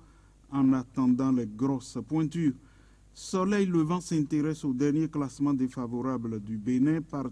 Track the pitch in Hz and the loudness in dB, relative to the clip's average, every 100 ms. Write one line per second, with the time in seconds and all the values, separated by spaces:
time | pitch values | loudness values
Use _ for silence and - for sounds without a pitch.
0 | - - - _ - 139 135 135 127 - | -14 -20 -20 _ -6 2 4 2 0 0
1 | 127 123 135 127 110 107 139 131 - 123 | 2 4 2 2 -2 -2 -2 -2 -4 -10
2 | 113 156 156 165 151 - - - - - | -4 -2 0 0 0 0 -10 -20 -20 -20
3 | - - - 190 190 208 190 170 156 180 | -20 -18 -4 0 2 2 2 2 2 -2
4 | - 160 143 151 151 151 147 123 147 151 | 0 -2 0 0 0 -2 -4 0 2 2
5 | 156 151 135 - 143 135 127 131 120 120 | 0 -2 -6 -2 0 2 0 -4 -6 -4
6 | 131 127 113 110 104 110 104 127 147 160 | -4 -4 -4 -6 -6 -6 -2 2 2 2
7 | 156 139 127 | -2 -6 -8